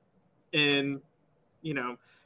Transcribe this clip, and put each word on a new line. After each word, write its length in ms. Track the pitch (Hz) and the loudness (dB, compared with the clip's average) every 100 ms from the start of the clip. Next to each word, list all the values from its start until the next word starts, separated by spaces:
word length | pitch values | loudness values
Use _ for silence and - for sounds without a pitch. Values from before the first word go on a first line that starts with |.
| _ _ _ _ _ | _ _ _ _ _
And, 480 | 156 147 143 139 139 - _ _ _ _ _ | 0 2 2 0 -6 -12 _ _ _ _ _
you 120 | 160 | -6
know, 220 | 139 123 120 _ _ | -4 -4 -8 _ _